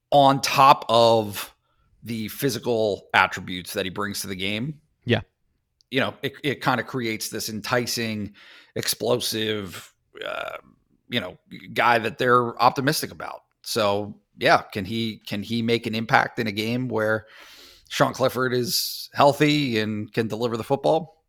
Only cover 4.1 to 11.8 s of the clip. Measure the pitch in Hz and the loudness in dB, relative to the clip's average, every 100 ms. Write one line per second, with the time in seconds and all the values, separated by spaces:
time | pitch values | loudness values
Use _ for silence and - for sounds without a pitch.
4.1 | 98 95 92 95 107 143 147 _ _ 120 | -6 -8 -6 -4 -4 -6 -10 _ _ -2
5.1 | 107 - _ _ _ _ _ _ 131 104 | -2 -2 _ _ _ _ _ _ -2 -2
6.1 | - 139 - 147 113 143 123 110 131 113 | -4 -10 -6 -6 -4 -2 -2 -4 -6 -4
7.1 | 110 - 110 - 107 - 123 117 120 113 | -6 -8 -8 -8 -8 -2 -2 -2 -4 -4
8.1 | 107 101 - - - _ 113 - - 110 | -6 -8 -12 -20 -20 _ -6 -6 -2 0
9.1 | 123 - 110 110 107 95 - - _ _ | 0 -2 -2 -2 -4 -6 -12 -18 _ _
10.1 | - - - - - - _ _ _ - | -12 -10 -8 -10 -12 -16 _ _ _ -8
11.1 | 117 90 - _ - - 117 | -6 -6 -12 _ -20 -6 2